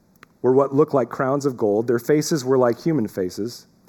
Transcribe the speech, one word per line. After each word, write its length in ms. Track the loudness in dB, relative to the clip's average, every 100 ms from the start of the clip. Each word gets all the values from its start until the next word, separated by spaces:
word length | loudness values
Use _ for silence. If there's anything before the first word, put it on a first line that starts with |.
| _ _ -20 _
were 100 | 2
what 220 | 4 4 2
looked 180 | 2
like 160 | 0 -2
crowns 360 | -4 -2 -2 -2
of 100 | -2
gold. 320 | 0 0 0
Their 100 | 0
faces 460 | 2 0 0 -2
were 140 | 0 2
like 220 | 2 0
human 280 | -2 -2 -2
faces, 580 | -4 -6 -6 -10 -10 -20 _